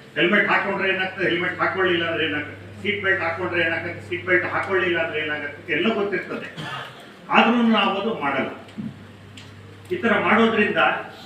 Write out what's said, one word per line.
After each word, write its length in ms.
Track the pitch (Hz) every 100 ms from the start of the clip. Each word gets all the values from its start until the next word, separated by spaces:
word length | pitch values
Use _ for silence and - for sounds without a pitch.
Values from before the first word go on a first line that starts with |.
| -
ಹೆಲ್ಮೆಟ್ 340 | 151 180 202 -
ಹಾಕೊಂಡ್ರೆ 400 | 196 202 190 190
ಏನಾಗ್ತದೆ, 360 | 185 190 185
ಹೆಲ್ಮೆಟ್ 340 | 170 170 170 170
ಹಾಕೊಳ್ಳಿಲ್ಲ 500 | 165 185 180 170 165
ಅಂದ್ರೆ 180 | 151 156
ಏನಾಗ್ತದೆ, 560 | 147 - - - -
ಸೀಟ್ 220 | 196 202
ಬೆಲ್ಟ್ 180 | 190 180
ಹಾಕೊಂಡ್ರೆ 380 | 165 170 170 170
ಏನಾಗ್ತದೆ, 500 | 170 160 175 - -
ಸೀಟ್ 160 | 175 185
ಬೆಲ್ಟ್ 200 | 175 -
ಹಾಕೊಳ್ಳಿಲ್ಲ 600 | 160 185 185 175 170 160
ಅಂದ್ರೆ 140 | 151
ಏನಾಗುತ್ತೆ, 520 | 151 147 147 - -
ಎಲ್ಲ 220 | 151 220
ಗೊತ್ತಿರ್ತದೆ. 640 | 208 196 - - 113 - - - - - - - - -
ಆದ್ರೂ 320 | 208 226 240
ನಾವು 360 | 226 214 208 196
ಅದು 220 | 220 -
ಮಾಡಲ್ಲ. 300 | - - - - - - - - - - - - - - - - -
ಈ 100 | 180
ತರ 160 | 226 202
ಮಾಡೋದ್ರಿಂದ 580 | 170 214 226 208 - - - - - -